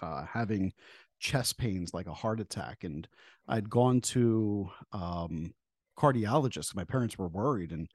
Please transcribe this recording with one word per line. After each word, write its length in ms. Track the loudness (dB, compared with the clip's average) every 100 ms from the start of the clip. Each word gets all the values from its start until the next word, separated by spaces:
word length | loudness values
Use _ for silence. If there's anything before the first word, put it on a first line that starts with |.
uh, 240 | -8 -6
having 480 | -6 -4 0 0 0 -4 -18 -20 _ -10
chest 400 | -2 -2 -2 -2
pains 340 | -2 -2 -4
like 140 | -6 -6
a 80 |
heart 240 | -4 -2 -2
attack. 460 | -4 -8 -8 -8
And 240 | -8 -8 -10 _ -20 _ -4
I'd 200 | -2 2
gone 320 | 4 6 6
to, 680 | 4 4 6 6 2 0 -2 -8 -10
um, 640 | -6 -4 -4 -4 -6 -8 -12 _ _ _ 2
cardiologists. 760 | 4 4 2 2 2 -2 -6 -6
My 80 |
parents 340 | -2 0 0 -2
were 100 | -4
worried, 440 | -2 0 0 -4
and 160 | -6 -8